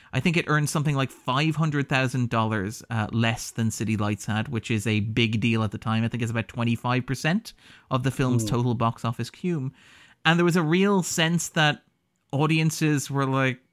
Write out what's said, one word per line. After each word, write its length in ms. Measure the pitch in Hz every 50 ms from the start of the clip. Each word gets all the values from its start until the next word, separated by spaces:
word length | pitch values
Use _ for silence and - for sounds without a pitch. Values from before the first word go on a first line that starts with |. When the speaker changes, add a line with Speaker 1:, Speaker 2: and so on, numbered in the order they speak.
| - -
Speaker 1:
I 80 | - 127
think 180 | - 185 160 170
it 80 | - -
earned 220 | 151 151 151 139
something 260 | - 160 143 151 147
like 140 | 135 135 127
five 460 | - - - - 127 135 151 160 156
hundred 340 | 151 160 156 147 147 139 -
thousand 400 | 147 131 131 123 - 131 123 113
dollars, 540 | - 113 113 110 110 110 92 101 - - - -
uh, 180 | 117 113 107 -
less 400 | - 117 113 113 113 - - -
than 200 | - - 113 113
City 260 | 107 - 113 104 110 104
Lights 280 | 107 104 107 101 -
had, 240 | - 104 107 113 -
which 200 | 139 113 - -
is 160 | 117 110 101
a 140 | 113 110 107
big 400 | 104 113 110 120 117 110 110 113
deal 240 | 98 117 113 113 110
at 80 | 107
the 80 | - 104
time. 240 | - 120 110 110 113
I 40 | 117
think 140 | - 120
it's 100 | 113 113
about 180 | 113 117 113 -
twenty-five 580 | - 123 117 117 117 113 - 123 123 127 123 -
percent 460 | 135 - - 156 165 220 - - - _ _ - - - _ _
of 140 | - 131 127
the 80 | 131
film's 320 | 127 - 139 127 123 117 113
Speaker 2:
Ooh. 40 | 107
Speaker 1:
total 280 | 139 127 120 127 120
box 300 | 113 120 117 113 - -
office 260 | 117 117 - 123 -
cume. 420 | - - - 180 175 156 127 135 - _ - - - - - - - _ _
And 120 | 160 165 170
there 80 | 175
was 100 | 175 160
a 60 | 185
real 400 | 165 151 165 180 190 202 208 190
sense 480 | 175 - - - 165 160 170 170 - -
that 320 | - 170 151 151 147 - - _ _ _ _ _ _ _ _ _
audiences 800 | - 131 151 151 160 160 160 160 156 - 160 151 151 139 - -
were 160 | 135 139 139
like 340 | 131 135 135 135 131 127 127 _ _